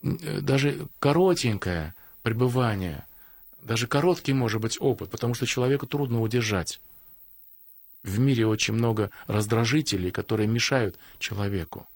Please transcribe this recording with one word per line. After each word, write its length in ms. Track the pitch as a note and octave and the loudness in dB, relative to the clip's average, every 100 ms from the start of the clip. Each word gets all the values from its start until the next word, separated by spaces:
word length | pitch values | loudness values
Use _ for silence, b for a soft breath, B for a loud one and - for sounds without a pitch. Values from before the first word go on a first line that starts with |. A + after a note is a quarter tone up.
м, 160 | C3 - | -2 -4
э, 180 | - - | -4 -4
даже 480 | - C3+ C#3+ - - - | 0 2 0 -2 -10 0
коротенькое 960 | C#3 D#3 F#3 E3+ A#2+ G2+ F#2 E2+ D#2 B B B | 2 4 4 4 0 0 -2 -4 -4 B B B
пребывание, 800 | A2+ A2+ B2+ B2 A#2+ G2+ F2+ D2 - B B B B - | -4 0 2 2 0 0 -4 -8 -14 B B B B -20
даже 240 | - A2+ A#2+ | -4 -4 0
короткий, 460 | C#3+ E3+ E3+ - | 2 2 0 0
может 280 | C3+ A#2 A2 | 2 2 0
быть, 180 | A2+ - | -2 0
опыт, 300 | C#3 A2+ - | -2 -2 -6
потому 240 | - A#2+ | -4 -4
что 120 | A#2+ B2 | -2 -2
человеку 400 | - B2 C#3 C3+ | 0 0 0 -2
трудно 340 | C#3+ C3+ A#2 | -4 -2 0
удержать. 600 | A2 A#2+ A2 G2 E2 - - - - - - - - - - - - - | 2 0 0 -2 -2 -10 -18 -20 -20 -20 -20 -20 -20 -20 -20 -20 -20 -16
В 180 | G2 G2 | -4 2
мире 260 | C3+ A#2+ A2 | 2 4 2
очень 280 | G#2+ - | 2 0
много 360 | A2 A#2 A2 G2+ B B | 2 2 2 -2 B B
раздражителей, 840 | G#2 G#2 A#2 A2+ D3+ D#3 G2+ F2+ | -2 2 2 4 2 0 -2 -2
которые 340 | - - A2 G#2+ | -4 -2 0 2
мешают 500 | A#2 - C3+ G#2 - B B | 2 2 2 0 -4 B B
человеку. 680 | - G2+ G2+ G2 D#2+ - - | -8 -4 -2 -2 -4 -10 -18